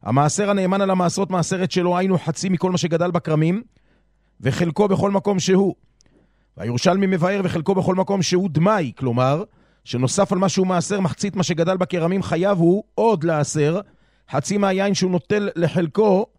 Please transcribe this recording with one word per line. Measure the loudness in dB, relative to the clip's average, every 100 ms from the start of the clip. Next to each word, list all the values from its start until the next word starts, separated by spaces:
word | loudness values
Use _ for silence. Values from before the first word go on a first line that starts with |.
המעשר | 0 2 2 0 0
הנאמן | 0 0 0
על | 0
המעשרות, | 0 0 -2 -4
מעשרת | -2 -2 -2 -2
שלו, | 0 0 0
היינו | 0 0
חצי | -2 -6 -2
מכל | 0 0
מה | 0
שגדל | 0 -2 0
בכרמים, | -2 -2 0 0 -2 -6 _ _ _ _ _ _ _
וחלקו | -4 -2 -2 0 0
בכל | 2 0
מקום | 0 0 -2
שהוא. | 2 2 2 -2 _ _ _ _ _ _ _ -12
והירושלמי | -6 0 2 2 2
מבאר, | 0 0 0
וחלקו | -2 -2 0
בכל | 0 0
מקום | 0 0 0
שהוא | 2 0 0
דמאי, | 2 2 2 -2 -4
כלומר, | -2 0 2 0 -4 _ _ _
שנוסף | -8 -2 -2 0 0
על | 2
מה | 0
שהוא | 2 0
מעשר, | 0 -2 -2
מחצית | -2 -2 -6 -4
מה |
שגדל | -6 -2 0 0
בכרמים, | -2 -2 -2 -2
חייב | -2 0 0 2
הוא | 4 2 -2
עוד | 0 2 2
לעשר, | 0 0 -2 0 0 0 -8 _ _ _ _
חצי | -6 -2 0
מהיין | 2 2 0
שהוא | 0 0
נוטל | -2 0 -2 -2 -2
לחלקו | -2 0 -2 2 4 4 0